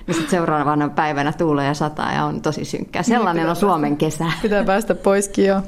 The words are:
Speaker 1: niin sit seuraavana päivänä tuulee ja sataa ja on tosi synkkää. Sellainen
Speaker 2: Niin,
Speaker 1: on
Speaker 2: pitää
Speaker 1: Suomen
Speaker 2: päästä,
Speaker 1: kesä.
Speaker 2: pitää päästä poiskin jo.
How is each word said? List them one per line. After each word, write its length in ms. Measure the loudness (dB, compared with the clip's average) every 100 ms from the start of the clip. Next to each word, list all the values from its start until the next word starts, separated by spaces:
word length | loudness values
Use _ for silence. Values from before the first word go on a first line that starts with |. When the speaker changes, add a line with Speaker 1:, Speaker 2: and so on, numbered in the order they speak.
| -4
Speaker 1:
niin 80 | -4
sit 140 | 0
seuraavana 600 | 0 2 2 2 0 0
päivänä 440 | 0 0 0 -2
tuulee 340 | 0 0 2 0
ja 60 |
sataa 400 | 0 -2 -2 -4
ja 120 | -2 -2
on 160 | -2
tosi 240 | -4 -4 -6
synkkää. 380 | -8 -6 -2
Sellainen 400 | 2 2 2 0
Speaker 2:
Niin, 60 | 0
Speaker 1:
on 60 | 2
Speaker 2:
pitää 140 | 2
Speaker 1:
Suomen 280 | 2 0 0
Speaker 2:
päästä, 280 | 0 0 -4
Speaker 1:
kesä. 120 | -2
Speaker 2:
pitää 220 | 0 0
päästä 320 | 2 0 0 0
poiskin 500 | 2 2 0 2 2
jo. 160 | 2